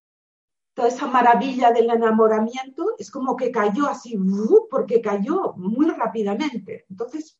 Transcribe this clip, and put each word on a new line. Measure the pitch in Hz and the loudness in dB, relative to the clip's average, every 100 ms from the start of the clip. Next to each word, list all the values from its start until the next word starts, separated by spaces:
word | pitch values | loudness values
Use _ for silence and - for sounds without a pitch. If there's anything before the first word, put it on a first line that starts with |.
| _ _ _ _ _ _ _ - | _ _ _ _ _ _ _ -2
toda | 240 | 0
esa | - 285 | 0 0
maravilla | 254 240 240 269 247 240 | 4 6 4 2 2 4
del | 233 233 | 4 2
enamoramiento, | 233 226 220 220 220 226 254 269 294 370 466 | 2 2 4 4 4 -2 -6 -10 -6 -6 -6
es | - | -10
como | 254 262 | -8 -6
que | 254 247 | -4 -2
cayó | 226 208 202 294 | -2 -2 0 -2
así, | - 240 220 | -4 -8 -4
¡vup!, | 190 196 226 415 453 | -2 -2 4 4 4
porque | 269 - 233 | -2 -2 -2
cayó | 208 202 220 370 320 - | 0 -2 -2 -2 -4 -6
muy | 185 240 320 | -4 0 0
rápidamente. | - 220 226 202 220 302 226 - - - | 0 -4 -4 -4 -4 -4 -6 -12 -16 -16
Entonces | 190 240 311 - _ | -12 -10 -10 -14 _